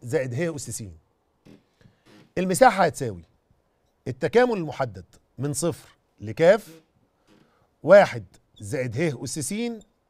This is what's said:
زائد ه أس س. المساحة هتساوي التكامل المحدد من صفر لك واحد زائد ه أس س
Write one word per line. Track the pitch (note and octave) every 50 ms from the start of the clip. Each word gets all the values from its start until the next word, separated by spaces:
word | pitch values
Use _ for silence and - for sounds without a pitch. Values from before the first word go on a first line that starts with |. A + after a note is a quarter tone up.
زائد | - A#2+ C#3 D3+ C3 C3 A#2
ه | C#3 F3 E3 D#3
أس | C#3 - A#2+
س. | A2 - A2 F#2 D#2+ E2 _ _ _ _ _ _ _ _ _ - - - _ _ _ _ _ _ _ _ _ _ - - _ _ -
المساحة | E3+ F#3 F#3 F#3 - C4 A#3+ F#3+ G3 F#3
هتساوي | D3+ - - C3+ A2+ F#2+ F2 E2 _ _ _ _ _ _ _ _ _ _ _ _ _ _ _ -
التكامل | B2+ B2 - E3 D3+ - A#3+ B3 B3 A3
المحدد | F#3+ D#3+ D3 A#2+ - C3+ A#2 F#2+ G2 E2+ _ - - _ _ _
من | - C3 D3 C3+
صفر | - E3 E3+ B2 - - - _ _ _ _ _ -
لك | G#2 G#2+ G#2 - E3 F3 G#3+ G#3+ - - E3 D#3+ _ _ _ _ _ _ _ _ _ _ _ _ _ _ _ _ _ _ _ _ -
واحد | D3 F#3+ G3+ F3 - - A#2 F2+ - _ _ _ _ _ -
زائد | G#2+ G2+ C#3 C3+ B2+ B2+ G2+ C3+
ه | F3 D#3+ C3 A#2 C3+
أس | B2+ - D#3+
س | B2+ - G3+ A3 A#3+ A#3 A3+ G#3+ - _ _ _ _